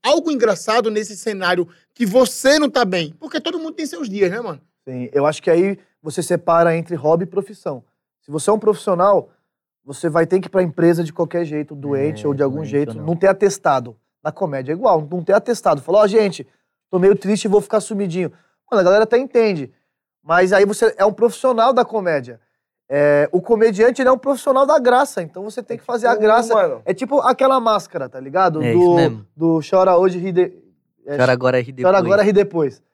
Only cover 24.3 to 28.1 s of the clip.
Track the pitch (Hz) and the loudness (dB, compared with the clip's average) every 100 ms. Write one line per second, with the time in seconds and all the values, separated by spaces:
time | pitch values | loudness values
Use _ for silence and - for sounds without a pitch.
24.3 | 277 - 262 277 302 247 247 277 - 165 | -4 0 2 2 2 4 2 0 -6 -10
25.3 | - 202 214 214 233 - 240 233 226 214 | -12 -12 -12 -12 -12 -8 -2 0 2 4
26.3 | 226 226 220 175 117 - 190 262 285 233 | 2 2 0 0 -2 -6 -6 -2 0 0
27.3 | 254 269 262 226 208 - 175 127 | 2 2 2 2 -2 -4 -10 -10